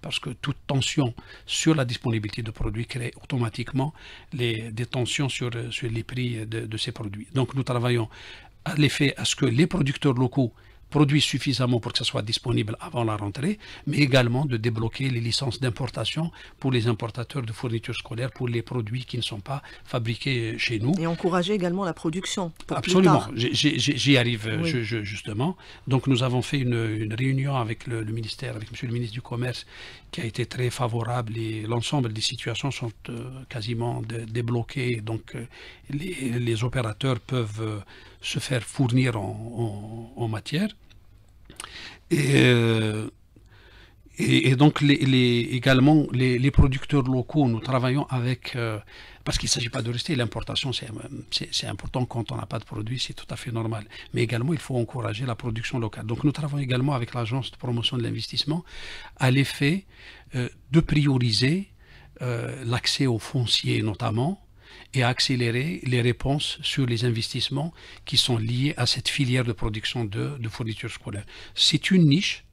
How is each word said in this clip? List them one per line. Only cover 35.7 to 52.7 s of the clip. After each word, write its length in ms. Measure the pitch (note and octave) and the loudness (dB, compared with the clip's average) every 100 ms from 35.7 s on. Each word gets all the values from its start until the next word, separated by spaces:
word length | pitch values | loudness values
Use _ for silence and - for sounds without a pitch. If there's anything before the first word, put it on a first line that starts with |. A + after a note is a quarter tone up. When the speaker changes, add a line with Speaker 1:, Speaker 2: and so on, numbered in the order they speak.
| - - | -20 -8
Speaker 1:
les, 500 | C#3 F#3+ F3 C3+ A#2+ | -6 -6 -4 -2 0
les 240 | A#2+ A2 | 0 0
opérateurs 560 | B2 B2+ A2+ G#2 C3+ B2+ | 0 0 -2 -2 -2 -2
peuvent, 400 | - B2+ A2 G#2+ | -2 -2 -2 -4
euh, 180 | A2 G#2+ F#2+ - - - | -6 -6 -10 -20 -20 -12
se 180 | - E3 | -6 -6
faire 240 | - B2+ | -2 -4
fournir 540 | - - C3 B2 B2+ A2+ | -4 0 4 4 4 0
en, 960 | G2+ G#2 A2+ A#2 A2+ G2+ G#2+ A2+ A#2 - | -4 -6 -8 -4 -4 -4 -10 -12 -12 -4
en, 60 | |
en 40 | A2+ | -4
matière. 400 | G#2+ - D3 G#3 - - - - - - - - - - - - - - | -2 -2 -2 -2 -4 -20 -20 -20 -20 -20 -20 -20 -18 -16 -16 -18 -20 -2
Et, 220 | E3 C#3+ C#3 | 2 6 8
euh, 760 | B2+ A#2+ A2+ A2+ A2 G#2+ G#2+ - - - - - - - - - - - | 8 8 6 4 2 -2 -6 -12 -20 -20 -20 -20 -20 -20 -20 -20 -20 -2
et, 320 | - C3 A#2 | 4 4 6
et 60 | C3 | 8
donc 260 | D3+ - | 8 8
les, 160 | C#3+ C#3+ | 4 6
les, 420 | C3 C3 B2 A#2+ A2+ | 6 6 6 4 2
également 540 | B2 C3 C3 C3+ D#3 C#3+ | 0 4 6 8 8 6
les, 260 | B2 B2+ B2 | 2 2 4
les 120 | C3+ | 4
producteurs 520 | - C#3 C3 - D3 | 6 6 4 0 2
locaux, 440 | C3 C3 A#2+ D#3 C3+ | 2 0 0 2 4
nous 120 | A2 | 2
travaillons 460 | B2 C3 B2+ C3 - | 0 0 2 0 0
avec... 480 | A#2+ A#2+ B2+ - B2+ | -2 0 -2 -4 -4
Euh, 240 | A#2 G#2+ - - - - | -4 -4 -10 -20 -20 -12
parce 140 | - - | -4 -2
qu'il 100 | - | 0
ne 40 | |
s'agit 180 | - A#2 | 0 -2
pas 120 | C3 | -4
de 100 | A#2 | -4
rester, 240 | A#2+ - B2 | -4 -2 0
l'importation 560 | A#2 A2+ - A2+ C3+ | 0 -2 -4 -4 -2
c'est, 160 | A#2+ - A2 - B2+ - | -4 -8 -12 -12 -12 -6
c'est, 180 | - - | -6 -4
c'est 160 | - - | -6 -6
important 380 | G2+ - C3 A#2+ | -8 -6 -2 -2
quand 260 | B2 G#2+ | -4 -6
on 60 | A2+ | -6
n'a 80 | - | -6
pas 140 | A#2+ | -8
de 40 | |
produit, 360 | - | -8